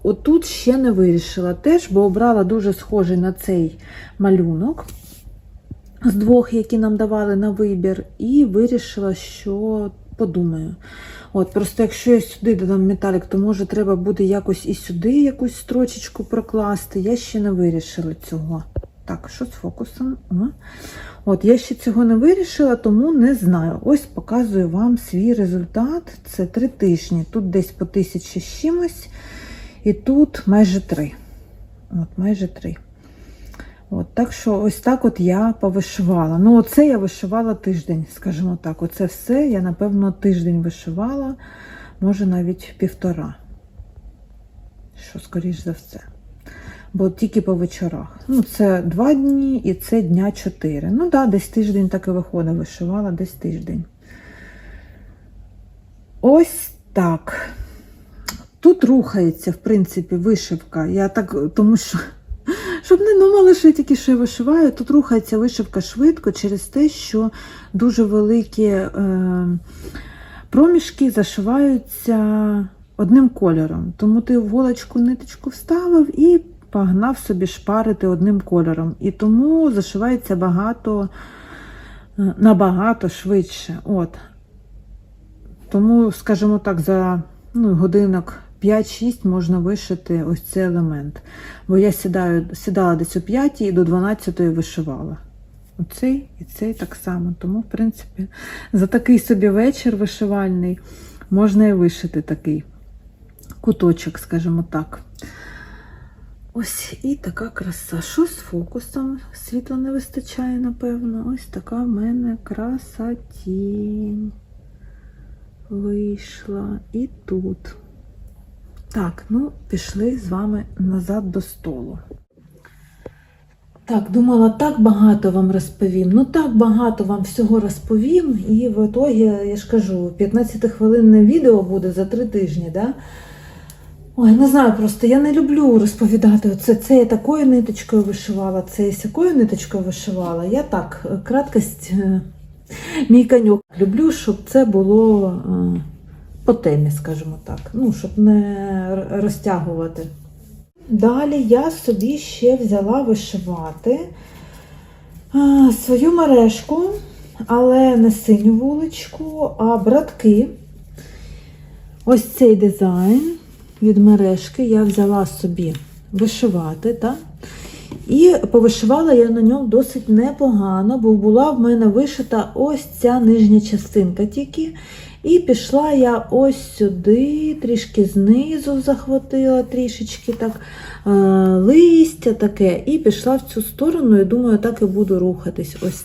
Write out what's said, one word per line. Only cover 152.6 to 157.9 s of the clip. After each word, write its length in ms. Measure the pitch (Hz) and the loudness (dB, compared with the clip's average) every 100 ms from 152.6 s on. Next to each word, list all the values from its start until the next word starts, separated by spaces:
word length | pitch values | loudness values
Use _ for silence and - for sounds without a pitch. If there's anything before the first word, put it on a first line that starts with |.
| 220 202 196 262 | 0 0 0 -2
вишивати, 960 | 247 214 - 190 175 170 160 156 220 277 349 - - - - - - - - - - - - | 0 -2 -4 -10 -8 -10 -10 -8 -4 -2 -4 -16 -20 -20 -20 -20 -20 -20 -20 -20 -20 -20 -4
е, 380 | 277 285 277 262 220 - | 2 4 6 6 4 0
свою 260 | 247 320 | 2 4
мережку, 720 | 339 311 247 226 214 - 311 370 415 - - - - 220 | 4 6 6 6 2 -4 -2 -2 -6 -12 -20 -20 -16 -2
але 500 | 240 254 254 262 | 2 4 6 6